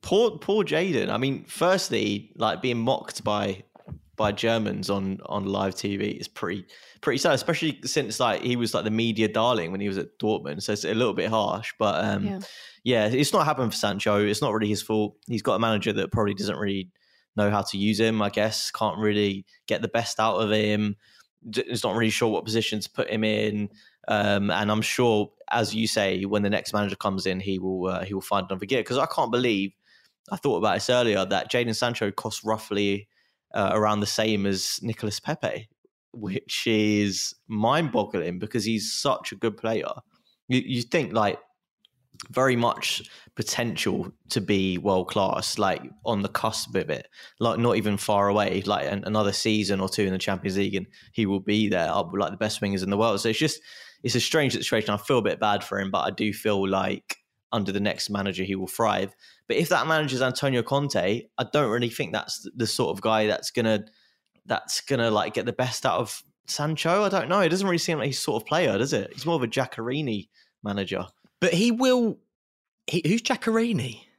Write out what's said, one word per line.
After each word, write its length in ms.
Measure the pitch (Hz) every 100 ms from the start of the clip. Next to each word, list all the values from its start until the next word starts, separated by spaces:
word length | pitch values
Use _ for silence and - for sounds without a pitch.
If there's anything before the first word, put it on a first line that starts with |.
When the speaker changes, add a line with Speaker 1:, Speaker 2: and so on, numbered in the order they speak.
Speaker 1:
poor, 300 | - 190 233 170
poor 240 | - 208
Jadon. 460 | 185 156 190 135 98
I 60 | 110
mean, 280 | 135 135 -
firstly, 840 | - 170 185 - 107 104 101 - -
like, 260 | 110 87
being 160 | 127 117
mocked 460 | 117 131 - -
by, 400 | 107 104 104 95 - - - 90 _ -
by 140 | 107
Germans 580 | 101 117 113 107 98 95
on, 300 | 101 95 95 -
on 200 | 104 98
live 280 | 98 98
T 220 | 92 101 101
V 80 | 104
is 180 | - -
pretty, 360 | - 95 98 90 - - -
pretty 180 | - 123
sad, 140 | 180
especially 480 | 135 - 160 160 -
since, 360 | 131 - 120 113
like, 220 | 123 101
he 120 | -
was, 180 | 123 117
like, 120 | 104
the 60 | 104
media 360 | 110 117 107 110
darling 460 | 113 117 117 82
when 80 | 98
he 80 | 101
was 100 | 95
at 180 | 107 _
Dortmund. 420 | 107 104 71 76
So 100 | 95
it's 120 | 104
a 100 | 78
little 200 | 110 120
bit 140 | 98 107
harsh, 440 | 110 101 101 110 -
but, 240 | 107 80
um, 200 | 104 98
Speaker 2:
Yeah. 160 | 98 95 - - - -
Speaker 1:
yeah, 220 | 117 120 107
it's 240 | 127 147
not 120 | 208
happened 280 | 156 147 120
for 60 | -
Sancho. 460 | 104 98 107 104
It's 180 | 104 104
not 100 | 143
really 160 | 110 104
his 140 | 104
fault. 340 | - 110 107 - -
He's 160 | 117
got 120 | -
a 40 | 101
manager 320 | 113 107 104
that 180 | 104 95
probably 220 | 117 104
doesn't 220 | 98 104 95
really 320 | 101 98 90 _ _ _ _ -
know 140 | 104
how 120 | 104
to 160 | 98 98
use 200 | 104 107
him, 240 | 113 113
I 60 | 104
guess. 420 | 107 107 - -
Can't 280 | - 110 87
really 460 | 107 104 101 98 - _ -
get 160 | 214
the 60 | -
best 320 | 117 117 -
out 160 | 110 95
of 160 | 107
him. 420 | 107 104 107 104 107 _ - _ _ 120
D-, 120 | 110
is 200 | - 113
not 140 | 117 104
really 120 | 113
sure 200 | 107 117
what 160 | 98
position 340 | 107 110 104 107
to 100 | -
put 220 | - -
him 140 | 110
in. 440 | 107 107 107 107 104 - - _ -
Um, 420 | 107 104 101 101
and 180 | 87 104
I'm 100 | 107
sure, 480 | 107 - 123 107 104 _ -
as 240 | 120 101
you 140 | 110 110
say, 360 | - 98 92
when 180 | 98 104
the 80 | 101
next 220 | 101 -
manager 220 | 104 101
comes 320 | 98 104 95 92
in, 140 | 92
he 180 | 92 95
will, 300 | 92 92 92
uh, 160 | 92
he 100 | 95
will 60 | 98
find 260 | - 101 92
another 160 | 95
gear. 200 | 101 127
'Cause 120 | - 127
I 100 | 151
can't 260 | - 127
believe, 400 | 120 123 101 98 _ _ _ _ _ -
I 60 | 196
thought 220 | 147 95
about 160 | 107
this 140 | 95 -
earlier, 360 | 123 120 98
that 260 | 95 95 -
Jadon 240 | 123 120
Sancho 380 | 110 123 117 104
costs 320 | - 110 -
roughly, 640 | 107 110 - 101 101 101 104 _ _ _ _
uh, 160 | - 98
around 260 | 107 107 104
the 80 | 104
same 400 | - 110 104 101
as 320 | 95 - -
Nicolas 360 | 120 110 107 101
Pepe, 500 | - 156 110 - 110 _ _ _ _
which 520 | 120 104 98 - - -
is 640 | 110 107 104 104 92 - - _
mind-boggling 880 | 107 113 147 160 117 101 95 80 90
because 260 | 107 120
he's 280 | 107 110 110
such 400 | - 147 127 -
a 20 |
good 220 | 98 226 208
player. 340 | 113 113 - - _ _ _ _ _
You, 160 | 127
you 180 | - 123
think, 300 | 117 175 117
like, 280 | 110 104 - - _ _ _ _ _ _ _ -
very 240 | 120 131
much 480 | 123 117 - - - - - -
potential 800 | - - - 117 80 107 - - - _
to 120 | -
be 380 | 95 101 95 90
world 300 | 101 92 90
class, 500 | 107 95 - 107 -
like, 240 | 101 82 - -
on 180 | - 110
the 60 | 98
cusp 440 | - 113 - - 107
of 120 | 78
it, 200 | 76 - - - _
like, 180 | 117 113
not 180 | 117 107
even 200 | 104 101
far 320 | - 104 101
away, 320 | 104 101 98
like, 220 | 95 98 71
an-, 160 | 98
another 280 | - 107 101
season 480 | 98 113 107 98 98
or 80 | 95
two 160 | -
in 80 | 98
the 60 | 92
Champions 380 | - 95 101 95
League 180 | 98 98
and 100 | 95 - -
he 140 | - 104
will 140 | 98
be 280 | 98 107 104
there 220 | 92 82
up 220 | 90 87
with, 80 | 95
like, 100 | 85
the 60 | 95
best 240 | 107 -
wingers 240 | 101 98
in 60 | 95
the 60 | 101
world. 240 | 113 101
So 100 | 117
it's 80 | 107
just, 220 | 156 - - - - -
it's 100 | 123
a 60 | 120
strange 320 | - 160 139
situation. 380 | 131 - 117 107
I 80 | 104
feel 200 | - 131
a 40 |
bit 180 | 104 -
bad 240 | 107 104
for 160 | - 98
him, 100 | 98
but 160 | 95 90
I 40 |
do 220 | 98 107
feel 360 | 101 107 101 98
like 480 | 95 98 98 _ - _ _ _
under 220 | 117 98
the 80 | 98
next 280 | 101 - -
manager 360 | 101 98 90
he 100 | 95
will 140 | 95 92
thrive. 480 | - 113 98 98 _ - _ _
But 80 | 110
if 120 | 165
that 180 | 165 143
manager 260 | 160 151
is 80 | 127
Antonio 400 | 131 120 139 123
Conte, 600 | 117 139 143 104 90 117 - -
I 60 | 120
don't 180 | 147 131
really 200 | 117 120
think 220 | 117 104
that's 300 | 107 - -
th-, 120 | -
the 120 | 123 113
sort 280 | - 113 98
of 40 |
guy 240 | 110 110 107
that's 240 | 98 -
gonna, 360 | - 113 107 107 _ _ _ _ _ -
that's 340 | 113 - -
gonna, 280 | - 135 117
like, 240 | 104 85
get 120 | 117 113
the 60 |
best 320 | 110 123 -
out 140 | 127 87
of 240 | 117 - - _ -
Sancho. 560 | - 151 156 160 185
I 60 | 208
don't 200 | 196 127
know. 120 | 190
It 80 | 175
doesn't 180 | 180 196
really 120 | 170
seem 200 | - 160
like 100 | 123
his 120 | 131
sort 200 | - 117
of 60 | -
player, 320 | 156 160 98
does 140 | 135
it? 180 | 127 98
He's 140 | - 143
more 80 | 170
of 60 |
a 60 | -
Giaccherini 800 | 135 123 - 113 143 147 107 90 _ _ _
manager. 440 | 104 101 92 92 95 _ _ _
Speaker 3:
But 140 | 180
he 180 | 170 240
will. 480 | 233 254 254 226 - _ _ _ _ _ _ -
He, 160 | 175
who's 160 | 151 226
Giaccherini? 840 | - 254 - 220 233 190 123 113 -